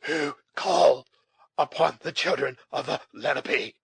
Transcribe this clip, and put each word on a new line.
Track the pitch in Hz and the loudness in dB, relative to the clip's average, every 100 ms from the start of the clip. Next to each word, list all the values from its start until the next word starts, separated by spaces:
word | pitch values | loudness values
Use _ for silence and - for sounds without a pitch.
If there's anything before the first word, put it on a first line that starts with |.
Who | - 160 147 - _ | -4 -4 -4 -6 _
call | - - 175 175 123 131 _ _ _ _ _ | -8 0 6 6 4 -2 _ _ _ _ _
upon | 151 - 165 143 | -4 2 0 0
the | 156 | -10
children | 156 170 160 135 127 _ | -4 -2 0 -2 -6 _
of | 139 131 | -8 -6
the | - - | -8 -8
Lenape? | - 117 139 - 151 143 - | -8 -4 -4 -2 -2 -2 -12